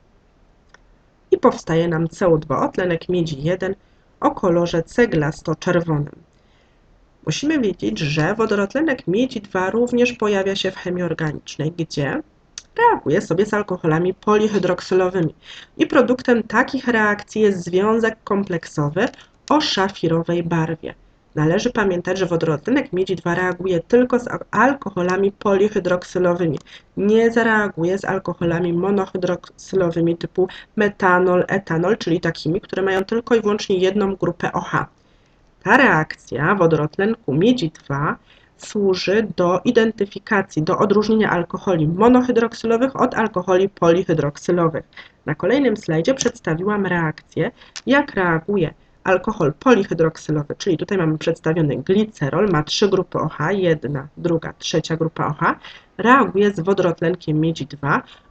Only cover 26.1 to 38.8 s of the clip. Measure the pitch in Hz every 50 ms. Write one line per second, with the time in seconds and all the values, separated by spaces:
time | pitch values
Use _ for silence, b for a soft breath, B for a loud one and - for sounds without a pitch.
26.1 | - 185 180 175 175 175 180 165 135 - B B B B B B - 175 196 208
27.1 | 214 226 226 226 226 226 226 226 220 214 208 196 - 156 165 175 190 196 - -
28.1 | 190 190 - - 175 - 175 170 165 170 180 175 170 170 185 196 208 196 190 -
29.1 | - 190 180 180 175 175 - - - - - - 190 190 180 170 165 170 165 170
30.1 | 170 170 - - - 185 185 190 B B B B - 214 208 202 202 - 202 185
31.1 | 180 180 185 185 180 180 180 - - 196 196 - 165 160 175 190 226 226 - 175
32.1 | 165 175 - 165 160 - - 156 165 214 - - - 190 190 190 190 196 196 -
33.1 | 226 233 - - 240 226 208 208 208 202 - - 196 180 185 185 196 208 196 190
34.1 | 196 - - 175 170 - - - - - 190 - - - - - _ b b b
35.1 | b b b b b b b b _ _ - 180 220 277 269 214 175 156 156 -
36.1 | - - - - - 127 147 180 208 196 170 165 165 147 147 151 - - 196 220
37.1 | 226 - - - 131 151 185 240 254 247 175 156 - - - - 139 139 147 180
38.1 | 247 - b b b b b b b b - - - 214